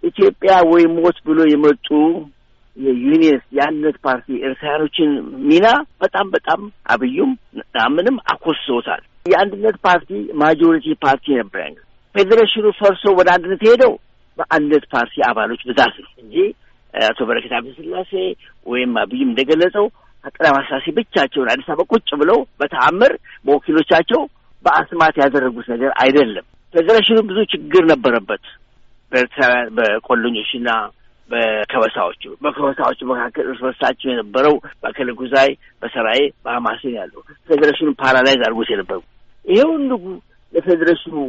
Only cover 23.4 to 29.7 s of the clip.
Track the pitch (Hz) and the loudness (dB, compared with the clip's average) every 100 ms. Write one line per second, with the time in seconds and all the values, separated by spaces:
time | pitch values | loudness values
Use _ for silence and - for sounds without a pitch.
23.4 | - 143 - - - 165 170 247 - _ | -2 0 0 0 2 2 2 -2 -4 _
24.4 | _ _ 175 160 - 170 160 151 139 139 | _ _ 0 0 -2 0 0 2 2 2
25.4 | 127 120 117 117 135 - 131 143 123 95 | -2 -6 -8 -4 -4 0 2 4 2 -2
26.4 | - _ _ 170 170 220 214 220 214 190 | -14 _ _ 0 4 4 4 2 0 -2
27.4 | 208 170 - 180 160 143 123 117 95 104 | -4 -6 0 2 4 2 2 -2 -4 -10
28.4 | - - _ _ _ _ _ 127 123 - | -12 -20 _ _ _ _ _ -2 -2 0
29.4 | 127 123 120 | 2 2 -2